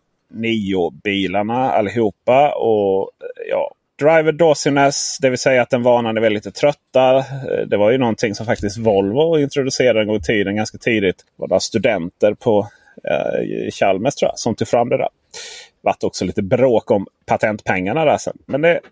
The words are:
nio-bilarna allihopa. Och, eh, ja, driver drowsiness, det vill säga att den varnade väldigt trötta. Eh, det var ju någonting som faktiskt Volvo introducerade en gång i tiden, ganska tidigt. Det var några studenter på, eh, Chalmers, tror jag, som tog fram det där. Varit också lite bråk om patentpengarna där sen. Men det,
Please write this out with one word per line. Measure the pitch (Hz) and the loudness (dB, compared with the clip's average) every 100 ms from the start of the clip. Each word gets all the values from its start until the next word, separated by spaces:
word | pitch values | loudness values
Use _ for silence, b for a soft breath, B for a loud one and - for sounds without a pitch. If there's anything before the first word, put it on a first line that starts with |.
| _ _ _ - | _ _ _ -8
nio-bilarna | 113 113 98 95 85 - - 98 95 95 104 120 131 | -4 -2 -2 -2 -2 -4 -4 -2 -2 -2 -2 -2 0
allihopa. | 87 104 110 110 - - 127 143 | 0 0 0 -2 -2 0 4 4
Och, | - 113 107 101 95 | 2 0 0 2 0
eh, | - - - - - | -4 -10 -18 -14 -6
ja, | - - - _ - | -4 -4 -8 _ -2
driver | 143 160 156 | 2 4 2
drowsiness, | 151 165 143 - 139 139 139 - - | 2 2 2 0 2 2 0 -6 -2
det | 135 | 0
vill | 127 | 0
säga | - 131 | 2 2
att | 120 | 2
den | 127 | 2
varnade | 123 120 117 110 | 4 2 2 0
väldigt | 110 104 101 | 0 0 -6
trötta. | - 147 143 _ 131 131 131 | -2 0 0 _ 2 4 4
Eh, | 127 135 131 - - | 0 -6 -4 -4 -2
det | 104 | 2
var | 104 | 2
ju | 131 | 2
någonting | 123 107 117 | 0 -2 -4
som | 101 113 | -4 -4
faktiskt | 113 104 98 | -4 -4 -4
Volvo | 113 98 98 117 160 160 | 0 2 2 0 2 2
introducerade | 143 147 135 - 127 110 | 0 -2 -4 0 2 2
en | 104 | 0
gång | 107 | -2
i | |
tiden, | - 113 98 101 | 0 0 0 -2
ganska | 107 - | -4 -6
tidigt. | - 113 98 - | -2 0 0 -2
Det | _ - | _ -12
var | - | -2
några | 90 | -2
studenter | - 117 110 104 85 - 104 | -2 -2 0 0 -4 0 0
på, | 107 - 104 104 b b b - | 0 0 0 0 b b b -4
eh, | - - - 57 53 107 | -2 -2 -4 -4 -6 -6
Chalmers, | - 107 95 117 | -2 0 0 -2
tror | - - | -2 -2
jag, | - | -2
som | - | -4
tog | 107 113 | -4 -2
fram | 123 120 | 0 0
det | 131 | -2
där. | - - _ B B B B B | -4 -8 _ B B B B B
Varit | 101 95 | -4 -2
också | 101 - | -4 -4
lite | 95 90 | -6 -4
bråk | 98 117 131 110 - | -2 2 4 2 2
om | 107 98 _ - | 0 -2 _ -4
patentpengarna | 110 110 107 - 98 92 131 | -2 0 -2 -2 -2 -2 0
där | 156 107 | 2 0
sen. | - - - | -2 -12 -6
Men | 135 | 0
det, | 160 170 - | 2 0 -2